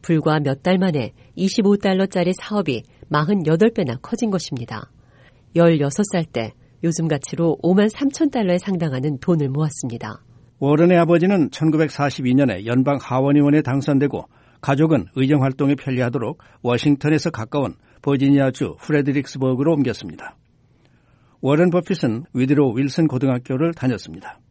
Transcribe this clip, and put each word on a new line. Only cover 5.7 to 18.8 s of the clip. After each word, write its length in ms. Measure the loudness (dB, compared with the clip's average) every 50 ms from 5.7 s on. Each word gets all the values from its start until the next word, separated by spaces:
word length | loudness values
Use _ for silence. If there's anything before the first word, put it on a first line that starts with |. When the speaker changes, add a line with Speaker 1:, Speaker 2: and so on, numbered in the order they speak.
| 4 4 0 -2 0 -2 -4 -2
Speaker 1:
살 140 | -2 -4 -4
때 280 | -4 _ -6 -6 -6 -10 _ _ _ _ _ -4
요즘 240 | -4 -2 -2 -2 -2
가치로 500 | -2 -4 -4 -8 -6 -2 0 0 0 0
오만 260 | 0 2 2 4 2 0
삼천 420 | 0 -2 -4 -4 -2 0 -2 0
달러에 260 | 0 0 0 0 0 0
상당하는 600 | -2 -4 -4 -2 -2 -2 -2 -2 -2 -2 -4 -4
돈을 300 | 0 0 0 2 2 -2
모았습니다. 760 | -2 -2 -2 -2 -4 -6 -8 -8 -8 -8 -10 -12 -12 -14 _ _ -20 -20 -20 _ _ _
Speaker 2:
워런의 380 | 2 2 4 6 6 6 6 6
아버지는 540 | 4 4 4 4 4 2 2 2 0 0
천구백사십이 840 | -2 -2 0 0 2 2 0 -2 -2 -2 -4 -4 -2 -2 -2 2 2
년에 300 | 2 2 2 0 -4 -4
연방 320 | -2 0 2 2 2 0 -2
하원의원에 640 | -4 -4 -2 0 2 4 4 4 4 4 4 2
당선되고 640 | 2 0 -2 -2 0 0 2 2 2 0 -2 -6 -10 _ _ _ _ _ _ _
가족은 460 | -4 -2 2 2 4 2 2 0 0 -4 _
의정 280 | -2 0 2 2 2 2
활동에 320 | 0 0 0 0 0 0
편리하도록 640 | -2 -2 -4 -2 -2 -2 -2 -2 -4 -6 -6 -8 _ -16 _ _ _
워싱턴에서 680 | -2 -2 0 2 2 2 2 2 2 0 0 0 0 -2
가까운 460 | -6 -6 -12 -6 -4 -4 -4 -4 -6 _ _ _ _ _
버지니아주 760 | -2 -2 0 2 4 4 4 4 4 2 0 -2 -6 -6 -6
프레드릭스버그로 920 | -10